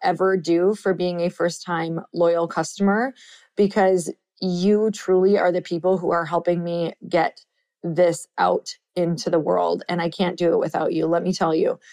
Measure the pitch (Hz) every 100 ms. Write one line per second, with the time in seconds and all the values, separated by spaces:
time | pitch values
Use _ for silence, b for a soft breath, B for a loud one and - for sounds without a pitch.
0 | 180 165 190 190 160 170 185 214 190 165
1 | 180 175 175 - 170 - - 165 165 165
2 | - 170 170 170 170 - 160 - 196 208
3 | 262 - B B B - 202 214 190 185
4 | 160 - _ _ 185 175 190 208 220 208
5 | - 185 190 202 175 175 175 170 180 190
6 | 170 170 160 170 170 175 170 170 165 -
7 | - 170 - - _ _ _ _ 175 160
8 | 175 165 - - 180 - - - _ -
9 | 170 170 - 165 147 175 170 175 - 175
10 | 170 160 180 165 170 160 156 - 160 165
11 | 160 170 175 185 165 160 - - B